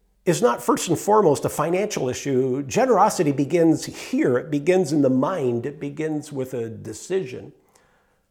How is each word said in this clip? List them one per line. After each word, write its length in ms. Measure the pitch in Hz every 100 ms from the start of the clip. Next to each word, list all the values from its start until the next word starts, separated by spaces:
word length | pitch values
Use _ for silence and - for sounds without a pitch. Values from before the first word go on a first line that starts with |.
| _ _ -
is 160 | 156
not 220 | 233 233
first 260 | - 262 -
and 80 | 151
foremost 480 | - 214 185 135 139
a 40 |
financial 600 | - 156 180 208 190 135
issue. 540 | 123 143 127 131 131
Generosity 680 | 135 170 254 202 202 190 151
begins 540 | 135 139 175 165 143 -
here. 520 | - - 262 214 123
It 120 | 156
begins 420 | 147 147 185 156
in 120 | 151
the 80 | 135
mind. 560 | 131 147 185 127 120 131
It 120 | 143
begins 520 | 143 143 156 151 143
with 240 | 139 131 123
a 140 | 113
decision. 840 | 107 104 107 - 190 165 107 143 - _ _ _ _ _ _ _